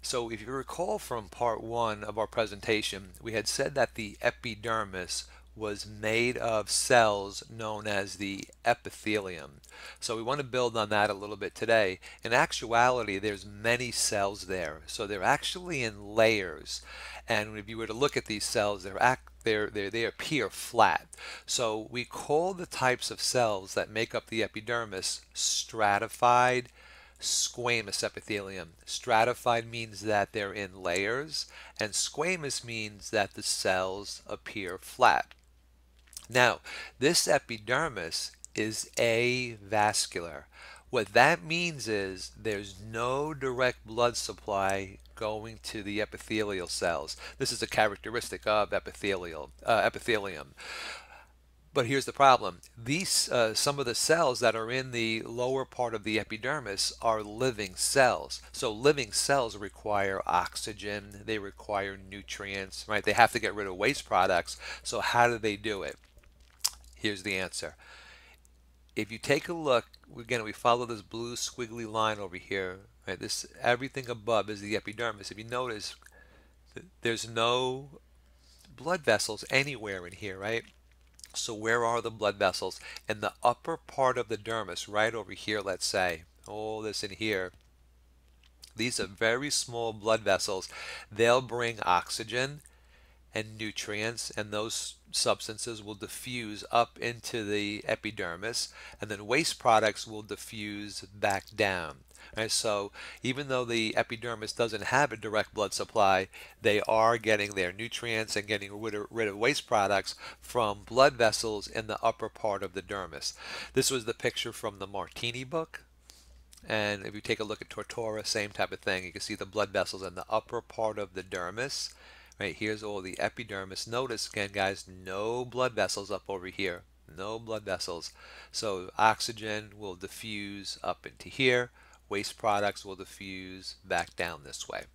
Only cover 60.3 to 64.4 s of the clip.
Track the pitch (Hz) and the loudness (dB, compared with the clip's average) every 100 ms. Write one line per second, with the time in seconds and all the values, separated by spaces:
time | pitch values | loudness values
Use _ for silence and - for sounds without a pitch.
60.3 | 87 90 - - 104 101 104 101 101 107 | 2 2 -6 -8 -6 -6 -6 -8 -12 -4
61.3 | 110 98 - - 101 98 98 95 98 98 | -4 -4 -12 -2 -2 -2 -6 -12 -14 -10
62.3 | - 98 98 95 - - 104 101 104 117 | -10 -6 -6 -6 -10 0 2 4 8 8
63.3 | - 101 104 98 92 107 - - 101 95 | 8 0 0 -4 2 2 2 2 4 6
64.3 | 90 | 4